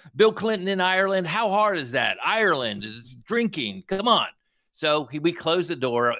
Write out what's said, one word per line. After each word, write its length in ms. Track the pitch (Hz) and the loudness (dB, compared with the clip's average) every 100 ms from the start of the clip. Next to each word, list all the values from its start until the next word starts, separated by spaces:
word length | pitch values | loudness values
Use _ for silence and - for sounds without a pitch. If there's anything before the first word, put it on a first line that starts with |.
| - 131 | -14 4
Bill 160 | 214 | 4
Clinton 380 | 220 220 214 185 | 4 -2 -2 -2
in 100 | 190 | 0
Ireland? 480 | 185 185 196 190 170 | 2 2 2 0 -2
How 220 | 202 220 | -2 0
hard 280 | 202 214 180 | 2 2 0
is 140 | 123 | -2
that? 260 | 127 113 95 | -2 0 0
Ireland 640 | 147 214 208 147 117 101 107 | 0 2 2 2 -2 -6 -10
is 280 | 113 117 127 - | -12 -18 -20 -4
drinking. 560 | 233 233 160 110 95 - | -2 0 -2 -6 -8 -6
Come 180 | 190 233 | -2 2
on." 200 | 196 95 - _ _ _ | 2 0 -10 _ _ _
So 360 | - 156 151 127 | -4 0 0 -2
he, 120 | 147 | -2
we 140 | 160 | -2
close 340 | 170 170 175 165 | -2 0 0 0
the 80 | 147 | -4
door. 400 | 127 120 120 | -2 2 0